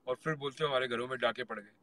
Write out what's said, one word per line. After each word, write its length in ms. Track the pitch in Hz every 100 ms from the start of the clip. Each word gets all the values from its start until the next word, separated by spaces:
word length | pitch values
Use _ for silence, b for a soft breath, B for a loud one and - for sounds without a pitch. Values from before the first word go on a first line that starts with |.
| -
और 100 | 127
फिर 180 | 165
बोलते 300 | 151 139 135
हो 60 | 151
हमारे 180 | 131 127
घरों 200 | 117 127
में 100 | 127
डाके 260 | 120 113
पड़ 160 | 117 107
गए। 100 | 101 -